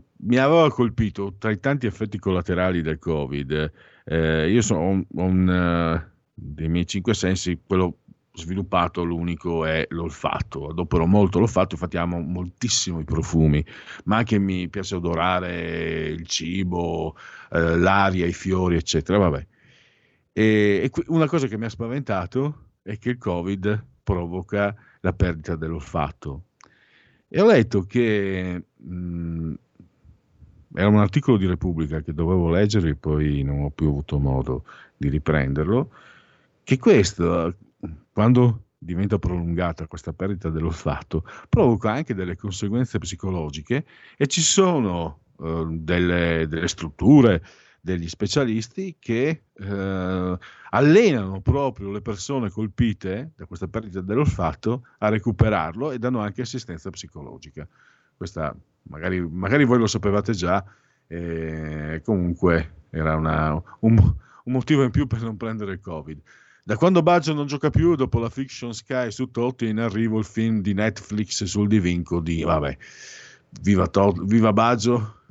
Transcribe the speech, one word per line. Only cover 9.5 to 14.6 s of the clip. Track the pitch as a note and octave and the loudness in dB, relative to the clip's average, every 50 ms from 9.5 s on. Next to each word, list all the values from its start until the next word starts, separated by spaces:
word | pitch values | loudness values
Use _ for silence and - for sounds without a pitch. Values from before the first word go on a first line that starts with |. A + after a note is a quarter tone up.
| E2+ E2 D#2+ | -2 -2 0
è | D#2+ D#2+ D#2+ - - | 0 0 -2 -2 -4
l'olfatto. | C#2 C#2 C#2 C#2 C#2 - - - - - - - - C#2+ C#2 D2 | -4 -6 -6 -8 -6 -6 -4 -4 -4 -4 -6 -6 -10 -10 -10 -8
Adopero | D#2+ E2+ F2 - - E2+ E2 | -6 -6 -4 -2 0 2 2
molto | E2+ G2 G#2 G2+ F2+ - F2 | 4 4 4 4 4 4 2
l'olfatto, | A2 A2+ - F#2 F#2+ - E2+ | 2 2 2 0 0 0 -2
infatti | D#2 F2+ D#2+ - | -6 -6 -6 -4
amo | F2 E2+ F2 F2 F2 | -4 -4 -4 -4 -6
moltissimo | D#2+ D#2 F2+ F2+ F2+ F2+ - - B2 A#2+ - - - F#2 E2+ E2 | -6 -6 -6 -6 -8 -10 -8 -6 -4 -2 -2 -2 -2 -4 -6 -6
i | D2+ | -6
profumi, | D2 D#2 D#2+ - - E2+ D#2+ D#2+ D2+ D2 D2 D2+ - - - - - - - - | -4 -4 -4 -2 0 2 4 4 4 4 2 0 -4 -10 -18 -18 -18 -18 -8 -4
ma | - G#2 | -2 0
anche | A2+ A#2 G#2+ A2 G2+ | 0 0 2 0 0
mi | G2 F#2+ F#2+ F#2 | 2 0 -2 -2